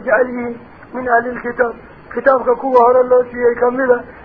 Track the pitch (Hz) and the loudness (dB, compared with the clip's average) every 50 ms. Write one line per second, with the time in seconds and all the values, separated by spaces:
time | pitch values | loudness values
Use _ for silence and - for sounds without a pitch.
0 | 196 240 262 226 254 254 247 247 240 240 233 226 - - - - - - - 247 | -2 0 0 0 0 0 -4 -8 -8 -10 -10 -12 -16 -20 -20 -20 -20 -14 -12 -10
1 | 254 254 240 233 233 247 247 240 - 240 240 240 254 233 220 - - - - - | -4 0 0 0 0 -2 -6 -8 -8 -6 -4 -4 -4 -4 -6 -10 -16 -20 -20 -20
2 | - - - 240 233 277 269 254 226 233 240 240 262 269 254 247 233 240 247 254 | -20 -12 -8 -4 0 2 2 2 2 -2 -2 -2 -2 0 2 4 4 6 4 4
3 | 247 247 254 247 247 247 240 247 247 240 240 233 240 247 247 254 269 254 247 240 | 2 4 2 2 2 0 -2 -2 0 0 0 0 0 -2 0 0 0 0 0 0
4 | 240 - - - - | -2 -8 -18 -20 -20